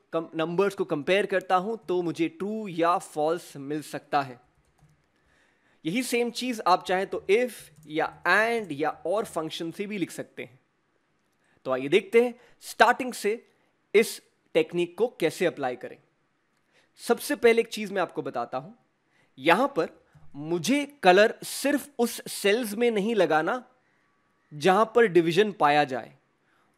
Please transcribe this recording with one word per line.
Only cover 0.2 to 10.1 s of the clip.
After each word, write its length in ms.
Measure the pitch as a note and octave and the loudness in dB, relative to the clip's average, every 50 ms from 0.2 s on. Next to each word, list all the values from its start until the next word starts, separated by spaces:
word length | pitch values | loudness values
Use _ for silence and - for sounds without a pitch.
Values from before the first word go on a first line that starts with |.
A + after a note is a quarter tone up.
| D#3+ - - | -6 -4 -4
नंबर्स 400 | D#3+ D#3+ E3 F3 F3 G3+ G3 G3 | -4 -4 -2 0 0 0 0 0
को 100 | G3 F#3 | -4 -4
कंपेयर 400 | D3 E3+ D3 C#3 F3 F#3 G3+ G3+ | -4 -4 -4 0 0 0 2 0
करता 300 | F#3+ G3 F3+ F3+ - F#3 | 0 -2 -4 -2 0 0
हूं 220 | F#3 F3+ G#3+ A3+ | 0 0 -2 -8
तो 240 | G#3+ _ - F3+ F3+ | -8 _ -4 -2 -2
मुझे 260 | F3 E3 D#3 D#3+ E3+ | -2 -2 -2 -2 -4
ट्रू 400 | D#3 D#3+ - F#3 G3+ G#3+ A3 G#3+ | -4 -4 -6 -8 -6 -6 -8 -8
या 300 | G3+ E3 E3 E3 E3+ F3+ | -8 -4 0 2 2 2
फॉल्स 600 | F#3+ - - - D#3 D3+ D#3+ E3+ F3 - - - | 0 -2 -6 -6 -2 -2 -2 -2 -4 -6 -12 -16
मिल 240 | D3 C3+ C#3 D3+ D#3 | -12 -10 -8 -8 -8
सकता 400 | C#3 - - C#3 - - - C#3+ | -8 -8 -12 -12 -8 -2 -2 -2
है। 180 | C#3 C3 A#2+ - _ _ _ _ _ _ _ _ _ _ _ _ _ _ _ _ _ _ _ _ _ _ _ _ _ _ _ _ - | -2 -2 -8 -18 _ _ _ _ _ _ _ _ _ _ _ _ _ _ _ _ _ _ _ _ _ _ _ _ _ _ _ _ -8
यही 180 | D#3 F3+ B3+ B3 | -6 -4 -4 -4
सेम 280 | - B3 A#3+ A#3+ A#3 | -2 -2 -2 -2 -2
चीज 300 | A#3 - A#3+ B3+ A#3+ G#3+ - | -4 -6 -6 -6 -6 -2 2
आप 180 | - - F3+ - | 2 2 2 2
चाहें 220 | - F#3 F#3 G3 | 0 -2 -2 -2
तो 180 | F#3+ - E3 - - | -4 -8 -6 -2 0
if 200 | G3 A#3 B3+ B3 - - - - _ _ - | 0 2 0 -2 -6 -10 -20 -20 _ _ -16
या 360 | - D3+ D#3 D3+ - - - - | -8 -4 -4 -4 -4 -6 -4 0
and 440 | E3+ F3+ G3+ A3 A#3 A#3 A#3 G#3+ E3+ | 2 2 4 2 0 -2 -4 -6 -6
या 320 | D3 C#3 D#3 D3+ - - - | -6 -4 -4 -4 -4 -4 -6
or 160 | D#3+ F#3 G#3+ G#3+ | -4 -4 -4 -4
फंक्शन 480 | - - E3+ D#3+ D#3+ - - F3 E3 | -4 -6 -6 -6 -6 -8 -8 -10 -10
से 140 | D#3+ - G3+ | -8 -8 -8
भी 120 | G3 G#3+ | -6 -6
लिख 140 | G3+ D#3+ - | -6 -6 -6